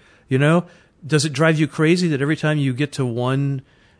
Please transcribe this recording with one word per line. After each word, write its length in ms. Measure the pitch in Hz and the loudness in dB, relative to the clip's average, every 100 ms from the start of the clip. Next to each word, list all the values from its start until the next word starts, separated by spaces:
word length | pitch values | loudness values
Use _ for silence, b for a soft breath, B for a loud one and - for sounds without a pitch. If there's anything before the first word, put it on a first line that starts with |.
| b b b | b b b
you 100 | 131 | 0
know? 280 | 147 170 175 B B B | 2 2 0 B B B
Does 200 | 135 151 | -2 -2
it 80 | 156 | 0
drive 260 | 131 160 156 | 0 2 2
you 80 | 151 | 0
crazy 400 | - 156 180 180 | 0 2 2 2
that 140 | 139 | 0
every 140 | 143 156 | -2 -2
time 220 | 156 151 | -2 0
you 140 | 139 | -2
get 200 | 123 143 | -2 -4
to 120 | - | -4
one, 580 | 127 117 123 139 139 139 b b b b | -4 -2 -2 0 -2 -4 b b b b